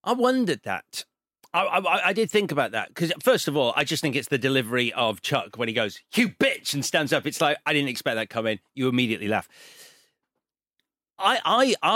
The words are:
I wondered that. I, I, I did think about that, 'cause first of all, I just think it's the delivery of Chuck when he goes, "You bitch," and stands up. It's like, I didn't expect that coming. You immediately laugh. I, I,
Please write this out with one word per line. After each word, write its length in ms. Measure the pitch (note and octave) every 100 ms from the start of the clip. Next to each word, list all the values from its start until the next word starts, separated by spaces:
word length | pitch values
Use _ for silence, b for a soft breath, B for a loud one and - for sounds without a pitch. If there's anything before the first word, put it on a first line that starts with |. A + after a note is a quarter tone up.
I 80 | -
wondered 500 | B3 B3 C4 G#3+ B2
that. 420 | G#2+ F#2 _ - - _ _ _ _ E3+
I, 100 | G3 F3+
I, 300 | F#3 F#3 F3+
I 40 |
did 200 | G3+ A3
think 180 | G#3 G3
about 220 | D3 A#2
that, 200 | A2 - -
'cause 160 | E3 -
first 240 | B3 A3+ -
of 100 | C#3+
all, 160 | B2 A2+
I 80 |
just 160 | D3 D#3
think 140 | D#3 C3
it's 100 | -
the 120 | C3+
delivery 540 | C3 C3+ A2+ B2 A#2+
of 280 | G#2 A#2 G2
Chuck 340 | - C#3 G#2+ G#2+
when 120 | A#2
he 40 |
goes, 260 | A2+ G#2+ - _ -
"You 140 | A#3+
bitch," 440 | - - - -
and 100 | C#3
stands 280 | - E3+ D3
up. 160 | D3+ D3+
It's 120 | -
like, 180 | D3+ D3
I 80 | D3+
didn't 180 | D3+ C#3
expect 260 | A#2 C#3 A2+
that 120 | A2
coming. 300 | A#2 A2 G#2+ _
You 140 | C3+ C3
immediately 400 | B2 A#2+ G#2 G#2
laugh. 200 | G#2+ - B B B B B B B _ _ _ _ _ _ _ _ _ -
I, 200 | G3 B3
I, 300 | - A3+ C4+ G3+ D#3+